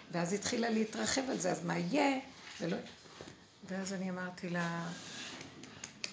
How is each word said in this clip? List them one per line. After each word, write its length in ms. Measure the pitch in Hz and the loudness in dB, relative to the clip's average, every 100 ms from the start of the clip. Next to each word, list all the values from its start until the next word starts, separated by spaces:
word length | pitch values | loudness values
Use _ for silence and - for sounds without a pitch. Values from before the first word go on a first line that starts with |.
| - | -4
ואז 220 | 165 170 | 0 2
התחילה 360 | 196 - 240 226 | 2 2 2 4
להתרחב 520 | 220 214 220 220 269 262 | 4 4 2 2 4 4
על 80 | 202 | 2
זה, 140 | 180 | 2
"אז 140 | 165 170 | 2 2
מה 120 | 170 | 2
יהיה?" 420 | 175 277 285 262 - - - - | 4 6 6 4 -2 -10 -14 -4
ולא... 160 | 165 185 - - - - - - - - 190 | 0 0 -4 -12 -16 -14 -14 -14 -20 -14 -6
ואז 240 | 185 190 | -4 -2
אני 160 | 190 185 | -2 -2
אמרתי 400 | 180 180 180 180 | -2 -4 -4 -2
לה, 360 | 175 170 170 170 170 - - - - - - - - - - - | 2 2 0 -2 -6 -8 -8 -8 -8 -12 -14 -14 -12 -12 -8 -6